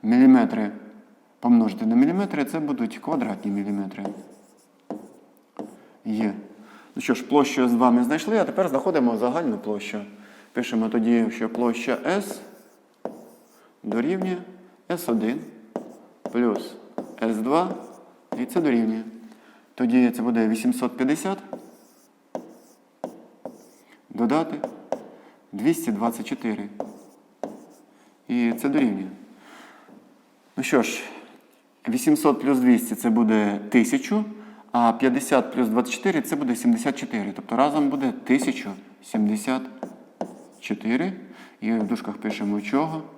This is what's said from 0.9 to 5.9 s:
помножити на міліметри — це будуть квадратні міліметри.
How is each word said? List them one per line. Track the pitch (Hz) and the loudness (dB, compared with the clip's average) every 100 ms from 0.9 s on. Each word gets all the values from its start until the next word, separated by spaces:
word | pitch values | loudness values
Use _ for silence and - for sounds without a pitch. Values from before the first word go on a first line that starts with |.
| - - _ _ _ | -20 -20 _ _ _
помножити | 120 120 113 95 110 | 4 6 6 0 2
на | 117 | 4
міліметри — | 139 180 202 156 135 | 4 2 -2 -2 -4
це | 160 | -4
будуть | 151 131 117 - | -4 -2 -4 -6
квадратні | - 156 110 98 101 | -4 -2 -2 -4 -4
міліметри. | 101 101 101 98 98 98 - - - _ _ _ _ _ - - - _ _ _ - - - - | -4 -2 -4 -6 -8 -10 -10 -16 -20 _ _ _ _ _ -12 -12 -20 _ _ _ -14 -14 -14 -20